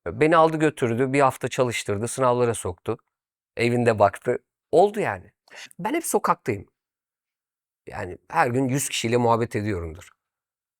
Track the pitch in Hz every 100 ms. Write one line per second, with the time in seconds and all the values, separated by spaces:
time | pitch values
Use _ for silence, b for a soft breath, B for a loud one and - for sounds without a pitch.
0 | - 104 151 165 160 160 151 - 123 113
1 | 131 135 139 - 127 - 123 113 - 104
2 | 117 - 131 123 120 107 95 90 - 110
3 | _ _ _ _ _ - 120 120 120 110
4 | 101 - - 123 _ _ _ 156 202 208
5 | 151 98 87 _ _ B B _ 175 320
6 | 320 214 - 180 - 101 - _ _ _
7 | _ _ _ _ _ _ _ _ - -
8 | 101 - _ 160 143 120 135 135 - -
9 | 117 120 120 117 117 113 104 95 85 92
10 | - _ _ _ _ _ _ _